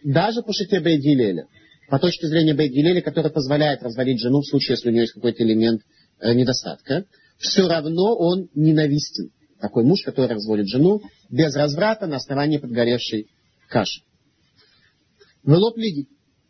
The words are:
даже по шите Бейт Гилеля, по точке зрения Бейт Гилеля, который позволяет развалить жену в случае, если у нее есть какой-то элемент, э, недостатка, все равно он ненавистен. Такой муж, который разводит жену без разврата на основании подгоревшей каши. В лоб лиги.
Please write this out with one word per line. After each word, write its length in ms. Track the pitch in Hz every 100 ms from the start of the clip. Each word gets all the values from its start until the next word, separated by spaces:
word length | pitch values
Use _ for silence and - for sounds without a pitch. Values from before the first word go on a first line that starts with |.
даже 380 | 143 156 208 233
по 100 | 220
шите 280 | 202 196 185
Бейт 200 | 160 156
Гилеля, 480 | 143 135 107 85 - _ _ _ -
по 80 | 139
точке 280 | 180 - 160
зрения 260 | 165 156
Бейт 180 | 147 147
Гилеля, 300 | 131 160 180
который 280 | 156 160 151
позволяет 520 | 156 131 147 151 135
развалить 380 | 120 117 131 120
жену 200 | 120 143
в 60 | 139
случае, 300 | 139 - 120
если 120 | 120
у 40 |
нее 100 | 117
есть 100 | 113
какой-то 300 | - 120 -
элемент, 400 | 113 110 113 110 _ _ _ -
э, 120 | 113
недостатка, 720 | 120 127 123 90 - - 139 - _ _ -
все 300 | - - 180
равно 460 | 165 151 165 202 -
он 320 | 170 190 175
ненавистен. 760 | 147 156 156 151 147 - - - _ _ -
Такой 240 | 104 123
муж, 180 | 123 190
который 240 | - 135 123
разводит 400 | 110 107 107 98
жену 340 | 123 170 208 - _ -
без 240 | 123 156
разврата 520 | 135 147 147 214 220 185
на 100 | 131
основании 420 | - 139 147 147
подгоревшей 720 | 123 120 117 123 - 107 107 _ _ _ -
каши. 340 | 120 95 - _ _ _ _ _ _ _ _ _ _ _ _ _ _
В 80 | 139
лоб 240 | 165 226 233
лиги. 320 | 220 143 135 _ _ _